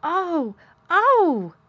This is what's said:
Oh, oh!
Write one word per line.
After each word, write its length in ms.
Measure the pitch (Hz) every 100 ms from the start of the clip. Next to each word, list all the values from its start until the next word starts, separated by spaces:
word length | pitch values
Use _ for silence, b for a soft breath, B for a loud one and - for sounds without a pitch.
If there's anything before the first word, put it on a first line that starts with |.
Oh, 520 | 311 359 359 330 240 202 b b _
oh! 640 | 359 466 508 370 240 175 -